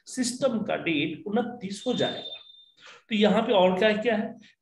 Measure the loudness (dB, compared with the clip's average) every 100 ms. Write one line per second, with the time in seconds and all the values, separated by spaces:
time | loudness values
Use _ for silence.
0 | -12 -4 -4 0 -2 0 -2 -4 -2 -2
1 | -2 -6 -4 -2 -2 -6 -10 -8 -4 -2
2 | -2 -4 -12 -16 -20 -20 _ _ -20 -20
3 | -4 2 4 4 4 6 6 6 2 2
4 | 0 0 -2 -8 -20 _